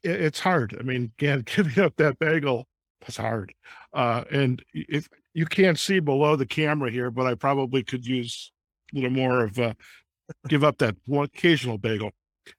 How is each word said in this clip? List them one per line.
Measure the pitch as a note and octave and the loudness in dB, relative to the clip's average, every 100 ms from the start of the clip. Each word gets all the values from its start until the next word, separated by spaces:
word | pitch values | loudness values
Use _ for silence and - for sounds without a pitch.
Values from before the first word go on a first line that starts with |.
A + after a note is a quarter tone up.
it, | F3 F3+ | -4 -2
it's | D#3 - | -2 0
hard. | F#3 F3 A2+ - | 0 2 0 -4
I | |
mean, | B2+ B2+ A#2 - | -4 -4 -4 -2
again, | D3 C#3 | -2 0
<laughs> | A2 | -2
giving | - F3 B2 | 0 0 2
up | F3 - | 2 4
that | D#3 C3 | 2 2
bagel, | D#3 D#3+ C#3+ A#2+ B2 _ _ _ | 0 0 0 -2 -4 _ _ _
that's | - A#2 | -14 -6
hard. | A2+ A2 G2 - - - - | -4 -4 -6 -14 -20 -20 -10
Uh, | - A#2+ A#2 - | -2 0 0 -2
and | C#3 C3+ B2 - D3+ | 0 0 0 -6 -12
i-, | D#3 | -4
if, | D3+ - _ _ | -4 -6 _ _
you | D#3+ D#3+ | -6 -2
can't | - F#3+ D#3+ | 4 4 4
see | - F#3+ | 0 0
below | D3 C#3 D3+ D3+ | 2 2 4 2
the | B2 | 0
camera | - D3+ D3+ B2+ | 0 0 0 -2
here, | A#2 B2 | -2 -4
but | A#2+ B2+ | -2 -2
I | A#2 | 0
probably | C#3 C#3 C3 C3+ | 0 0 0 -2
could | - C3 A#2+ | -2 -6 -4
use | B2+ A#2+ - - _ _ _ _ | -4 -4 -10 -16 _ _ _ _
a | C#3 | -4
little | B2+ | -2
more | C3 B2+ B2 | 0 2 2
of | A2+ A2 | 2 0
a, | A#2 G#2+ - - _ _ - - C3+ | -2 -4 -14 -20 _ _ -20 -14 0
give | D3 | 2
up | D3 - | 4 2
that | B2 G2+ - | 0 -2 -4
one | C#3+ C#3+ | -2 -2
occasional | - F3 D#3 B2 A2 | 0 2 2 0 -4
bagel. | A2 A2 G#2 - _ _ - | -2 -4 -6 -12 _ _ -20